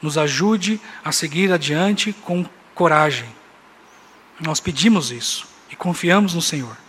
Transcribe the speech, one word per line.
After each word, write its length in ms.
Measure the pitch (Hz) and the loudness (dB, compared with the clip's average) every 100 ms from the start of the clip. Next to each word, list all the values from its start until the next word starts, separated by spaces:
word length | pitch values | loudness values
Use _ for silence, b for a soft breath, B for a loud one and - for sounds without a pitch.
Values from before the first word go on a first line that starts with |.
Nos 160 | 151 151 | -2 0
ajude 640 | 151 135 196 220 185 214 B B | 0 2 2 2 0 -4 B B
a 80 | - | -4
seguir 400 | 151 165 151 190 | -4 -2 0 2
adiante 640 | 175 143 151 190 208 - | 2 0 0 0 0 -2
com 320 | 202 - 175 175 - - | -6 -6 -4 -4 -10 -20
coragem. 540 | - 175 151 151 131 117 110 - - - - - - - - - - | 0 2 4 2 0 -8 -18 -20 -20 -20 -20 -20 -20 -20 -20 -20 -10
Nós 200 | 160 151 | -6 -4
pedimos 520 | - 143 190 214 131 | -4 0 4 4 0
isso 360 | 120 - - - - - | -6 -6 -8 -10 -20 -20
e 40 | - | -8
confiamos 580 | 175 170 175 185 202 | -6 -2 4 4 4
no 80 | 170 | 0
Senhor. 360 | 156 151 123 110 | -2 -4 -8 -12